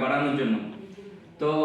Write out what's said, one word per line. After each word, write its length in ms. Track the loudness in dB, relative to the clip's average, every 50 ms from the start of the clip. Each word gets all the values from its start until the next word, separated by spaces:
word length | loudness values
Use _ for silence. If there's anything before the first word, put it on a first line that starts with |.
বাড়ানোর 320 | 2 2 2 2 2 2 2 2
জন্য। 140 | 2 2 2 0 -2 -4 -8 -10 -14 -14 -16 -16 -16 -16 -16 -18 -20 -20 -6 -2
তো 60 | 0 2 2 4